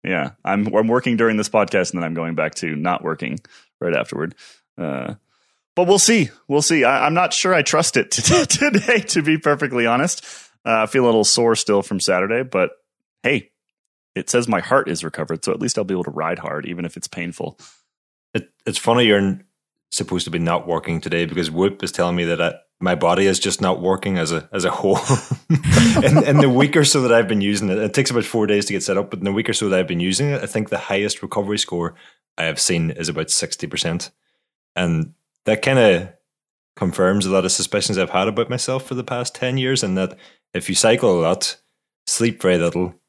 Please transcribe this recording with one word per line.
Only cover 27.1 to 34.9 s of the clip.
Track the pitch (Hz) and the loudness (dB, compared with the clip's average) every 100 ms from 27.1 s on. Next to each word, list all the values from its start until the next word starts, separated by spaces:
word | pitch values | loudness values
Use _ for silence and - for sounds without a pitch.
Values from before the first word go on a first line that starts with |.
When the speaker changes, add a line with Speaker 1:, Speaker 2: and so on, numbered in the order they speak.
Speaker 2:
I've | 117 104 | 4 4
been | 107 | 0
using | 101 101 104 | 0 0 -2
it, | 98 | -2
it | 107 | 0
takes | 117 - | 0 0
about | 120 | 0
four | 104 117 104 | 0 0 2
days | 104 98 | 2 0
to | |
get | 98 | -4
set | - 98 | -2 -2
up, | 95 | -2
but | 90 | -6
in | 98 | -2
the | |
week | 101 117 | -2 -2
or | |
so | 107 104 | -2 0
that | 92 | 0
I've | 85 | 0
been | 87 | -2
using | 90 95 143 | -2 0 -2
it, | 143 | -2
I | 101 | -4
think | 113 104 | -6 -4
the | 101 | -6
highest | - 98 101 - | -4 -2 -2 -6
recovery | 95 - 98 104 | -6 -6 -4 -4
score | - 87 85 - - _ _ - | -4 -4 -6 -8 -20 _ _ -6
I | 82 | -4
have | 76 | -2
seen | - 87 82 | -2 0 -2
is | 78 80 | -4 -6
about | 73 80 | -6 -4
sixty | - - - - | -4 -4 -8 -8
percent. | 82 85 85 - _ _ _ _ _ _ - | -4 -4 -4 -8 _ _ _ _ _ _ -4
And | 87 | 0